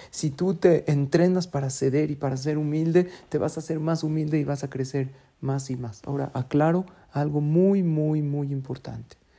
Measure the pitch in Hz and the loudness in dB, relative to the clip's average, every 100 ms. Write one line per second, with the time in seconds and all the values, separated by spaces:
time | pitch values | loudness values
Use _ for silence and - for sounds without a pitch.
0 | - - 156 135 185 170 185 165 - 143 | -12 -6 -4 -2 -2 4 6 6 4 0
1 | 139 160 180 185 180 143 135 - 135 139 | 2 4 4 2 0 -4 -4 -2 0 2
2 | 151 143 139 131 143 151 151 156 165 170 | 0 -2 -4 -4 -2 -2 -2 0 2 2
3 | 180 - - 151 151 160 160 160 156 160 | 2 -4 -6 -2 -2 -4 -6 -4 -2 -2
4 | 156 156 151 151 143 143 135 135 131 139 | 0 -2 0 0 0 -2 -4 -6 -4 -4
5 | 135 - _ _ 135 135 135 127 120 - | -4 -8 _ _ -4 -4 -4 -8 -8 -10
6 | - 139 135 131 131 147 156 175 190 - | -8 -6 -4 -6 -2 2 4 2 -2 -10
7 | - 143 147 147 147 165 190 196 170 156 | -8 -4 -2 0 2 4 4 4 2 2
8 | 151 151 147 143 143 139 131 131 - 117 | 0 0 -2 -2 -4 -6 -6 -10 -10 -12
9 | 117 - _ | -14 -20 _